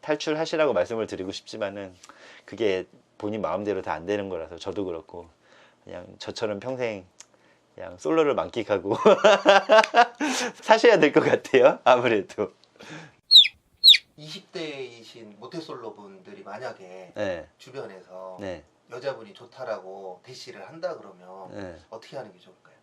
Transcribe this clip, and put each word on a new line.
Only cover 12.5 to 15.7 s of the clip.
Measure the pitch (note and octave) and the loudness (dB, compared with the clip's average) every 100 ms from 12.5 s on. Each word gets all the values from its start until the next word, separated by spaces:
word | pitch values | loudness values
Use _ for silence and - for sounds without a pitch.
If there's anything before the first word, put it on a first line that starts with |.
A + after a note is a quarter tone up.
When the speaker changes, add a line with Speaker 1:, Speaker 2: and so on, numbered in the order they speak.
| _ _ _ - D#3 D#3+ _ _ - - _ _ _ - - _ - | _ _ _ -20 -20 -20 _ _ 8 8 _ _ _ 6 6 _ -20
Speaker 2:
이십 | D3+ D#3 _ | -16 -16 _
대이신 | F3+ D#3+ C#3 B2+ A#2 A2+ A#2+ G#2+ G#2 | -10 -10 -10 -14 -16 -20 -20 -20 -18
모태솔로 | B2 A#2+ A2 | -16 -14 -14